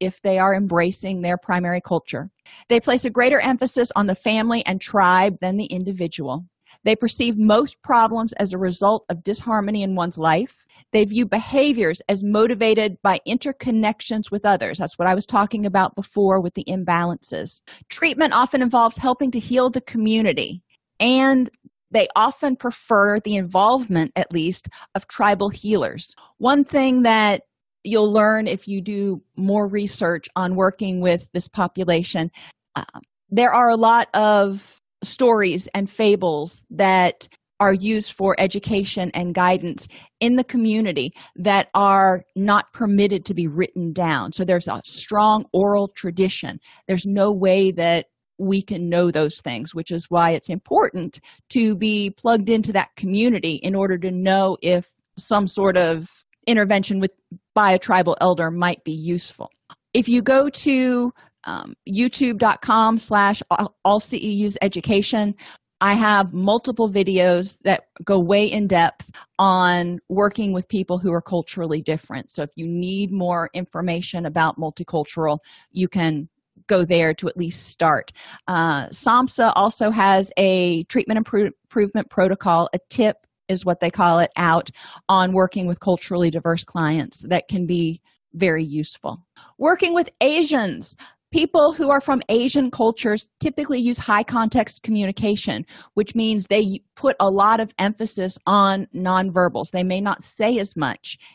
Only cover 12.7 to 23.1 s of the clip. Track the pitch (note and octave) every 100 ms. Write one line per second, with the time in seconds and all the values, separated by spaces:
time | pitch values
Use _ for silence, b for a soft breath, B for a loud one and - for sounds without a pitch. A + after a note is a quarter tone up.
12.7 | A3 G#3+ F3+ G3+ F3+ - A#3+ C#4+ C4+ C4
13.7 | A3 G#3+ A3 - G#3+ G#3+ G3+ G#3 F#3+ G#2
14.7 | D#3+ D#3+ - F3+ F#3 - A3+ G#3 A3 G#3
15.7 | F#3+ F#3 - G3 - G3 F#3+ F3+ - -
16.7 | F#3+ F3+ E3+ F3 E3+ - - D#3+ - -
17.7 | B B - E4 B3+ D4+ A3+ B3+ C#4 B3
18.7 | B3 A#3 - C4+ B3+ C#4 B3 - B3 B3+
19.7 | B3 - A#3 G#3+ A3 A3 C#3+ A2 F3+ -
20.7 | _ _ _ A#3 C4 C4+ C4 B3+ - _
21.7 | _ _ A3 G3 - A3+ - D4 B3+ A#3+
22.7 | - - G#3+ G3+